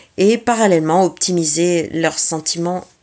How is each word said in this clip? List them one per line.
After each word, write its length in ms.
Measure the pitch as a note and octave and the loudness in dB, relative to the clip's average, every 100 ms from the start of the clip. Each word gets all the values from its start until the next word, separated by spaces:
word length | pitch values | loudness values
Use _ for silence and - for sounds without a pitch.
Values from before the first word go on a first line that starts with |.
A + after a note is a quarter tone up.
| _ - | _ 0
et 220 | G3 A3+ | 2 2
parallèlement 640 | A#3+ A3+ G#3 E3 D#3 F3 | 0 2 2 2 2 2
optimiser 840 | F3 - - F3 D#3 E3 F3 E3+ - | 2 0 -2 -2 -2 0 0 0 -2
leur 260 | E3 D#3+ - | -4 -2 0
sentiment 720 | - D#3+ - E3+ F3 F3+ - _ | -2 -2 -6 -4 -4 -6 -10 _